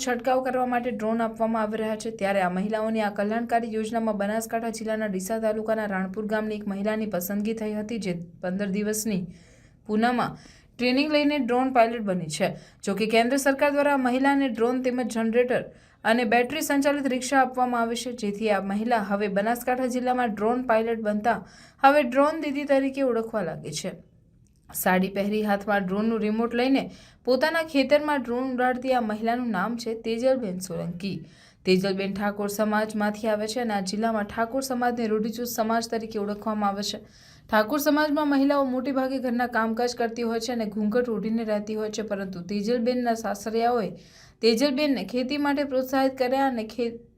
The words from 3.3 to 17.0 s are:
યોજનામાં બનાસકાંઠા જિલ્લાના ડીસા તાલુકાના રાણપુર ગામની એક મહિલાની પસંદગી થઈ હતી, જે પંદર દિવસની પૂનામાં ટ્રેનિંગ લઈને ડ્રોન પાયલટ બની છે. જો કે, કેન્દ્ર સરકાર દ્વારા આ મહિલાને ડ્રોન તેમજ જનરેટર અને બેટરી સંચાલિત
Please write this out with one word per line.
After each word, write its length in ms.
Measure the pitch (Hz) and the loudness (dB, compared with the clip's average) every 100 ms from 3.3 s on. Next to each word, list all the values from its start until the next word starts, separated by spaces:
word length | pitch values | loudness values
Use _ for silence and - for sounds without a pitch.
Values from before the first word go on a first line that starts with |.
| 226 233 233 233 | -2 0 0 0
યોજનામાં 440 | 220 214 226 220 208 | -2 -2 -2 0 0
બનાસકાંઠા 540 | 202 220 220 226 226 | -2 -2 -2 -4 -4
જિલ્લાના 360 | 220 220 220 214 | -4 -4 -2 -2
ડીસા 320 | 190 190 226 | -4 -4 -2
તાલુકાના 480 | 220 214 220 220 208 | 0 0 0 -2 -2
રાણપુર 400 | 190 190 220 208 | -2 -4 -4 -2
ગામની 280 | 214 214 | -2 -2
એક 140 | 214 202 | -4 -4
મહિલાની 380 | 196 208 214 214 | -2 -2 -2 -2
પસંદગી 480 | 180 185 202 208 | -2 -2 -2 -2
થઈ 180 | 220 214 | -2 -4
હતી, 260 | 214 214 233 | -4 -4 -4
જે 280 | 196 170 175 - | -4 -4 -8 -8
પંદર 260 | 180 185 202 | -4 -2 -2
દિવસની 600 | 196 208 214 226 190 180 - - - - - - | 0 0 -2 -2 -2 -4 -10 -20 -20 -20 -18 -4
પૂનામાં 520 | 214 233 240 180 - - - - - | 2 2 2 -2 -4 -16 -20 -20 -4
ટ્રેનિંગ 340 | 247 254 302 | 2 2 4
લઈને 260 | 294 294 294 | 4 4 2
ડ્રોન 340 | 233 247 262 | 2 2 4
પાયલટ 280 | 254 226 233 | 4 4 2
બની 260 | 202 185 160 | -2 -2 -4
છે. 300 | - 180 - - - | -2 -2 -4 -14 -10
જો 100 | - | -4
કે, 120 | 190 180 | -2 2
કેન્દ્ર 300 | 226 240 269 | 2 4 2
સરકાર 340 | 277 269 294 | 2 2 2
દ્વારા 240 | 285 285 | 4 4
આ 20 | 277 | 2
મહિલાને 520 | 254 254 269 277 269 | 2 2 4 4 2
ડ્રોન 340 | 220 233 254 | 2 0 2
તેમજ 320 | 254 247 233 | 0 0 -2
જનરેટર 500 | 226 226 233 247 214 - - - _ | 0 2 2 2 0 -2 -12 -20 _
અને 200 | - 233 | 0 2
બેટરી 360 | 226 233 247 302 | 4 4 2 -2
સંચાલિત 460 | 311 277 285 285 | 0 2 2 2